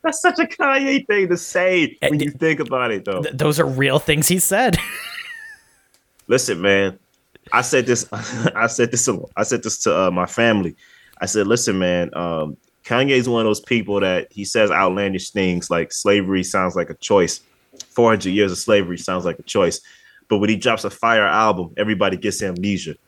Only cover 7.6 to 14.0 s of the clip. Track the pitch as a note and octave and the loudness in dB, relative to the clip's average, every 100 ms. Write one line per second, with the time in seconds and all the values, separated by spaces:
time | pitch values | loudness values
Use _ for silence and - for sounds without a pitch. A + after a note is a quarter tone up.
7.6 | A#2 C3+ B2 A#2 - G#2 - A#2+ A#2 - | 2 0 2 0 -2 -12 -10 -4 -2 0
8.6 | A#2 - A#2+ A#2 - F#2+ - - A2 A#2+ | -2 2 0 0 -2 -2 -6 -6 -2 -2
9.6 | A2 - A2 E2+ F#2 F2+ F2+ - A#2 G#2+ | -4 -2 0 2 2 0 -4 2 2 4
10.6 | F2 - _ _ _ _ - G#2+ G2+ A#2+ | 0 -6 _ _ _ _ -4 0 2 2
11.6 | - F#2+ F2+ F2+ F2 - F2 E2 D#2 - | 0 0 0 0 -2 -4 -4 -4 -6 -8
12.6 | _ _ - A#2+ C#3 C3 A#2 A#2 A2 G#2+ | _ _ -4 0 2 2 2 0 0 -2
13.6 | - A#2 G2 G2+ | 0 -2 0 0